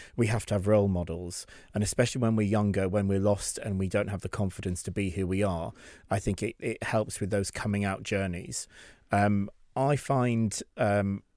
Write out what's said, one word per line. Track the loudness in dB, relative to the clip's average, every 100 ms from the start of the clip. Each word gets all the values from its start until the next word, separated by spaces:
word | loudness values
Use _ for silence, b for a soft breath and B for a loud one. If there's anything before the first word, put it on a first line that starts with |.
| B -2
we | 0
have | 0 0
to |
have | 0 4
role | 4 6
models. | 2 -2 -6 -8 -10 -14 b b
And | -2
especially | -2 2 0 2
when | 2 2
we're | 2
younger, | 2 2 2 0
when | 2 2
we're | 2
lost | 2 2 -2 -6
and | -4 -2
we | 0
don't | 0 -2
have | -4
the | -6
confidence | -2 -4 -2 -6 -4
to | -4
be | -2 -2
who | -2 -2
we | 0
are, | 0 -2 -6 -10 B B B
I | -2
think | -2 -2
it, | -4 -6
it | -6 -6
helps | -2 -2 -2 -4
with | -2
those | -2 -2
coming | -4 -2 0
out | 0 -2
journeys. | -4 -2 -2 -4 -8 -10 -12 b b b b
Um, | 2 4 4 0 -8 -10 -2
I | 2 2
find, | 2 2 4 2 0 -2 -10 -2
um, | 2 4 2 -2 -6